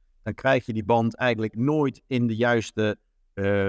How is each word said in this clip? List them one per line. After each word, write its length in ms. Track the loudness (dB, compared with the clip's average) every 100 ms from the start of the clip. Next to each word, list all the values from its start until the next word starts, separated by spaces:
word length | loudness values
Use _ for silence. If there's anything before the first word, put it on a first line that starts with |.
| _ _
dan 120 | -10
krijg 320 | -4 0 0 0
je 60 |
die 120 | -6
band 300 | 0 2 2 0
eigenlijk 400 | -2 0 -4 -2
nooit 460 | 0 0 0 -4 _
in 200 | -2 0
de 100 | 0
juiste, 640 | 2 2 0 -2 -2 -2 _ _ _
eh, 100 | -4 0 2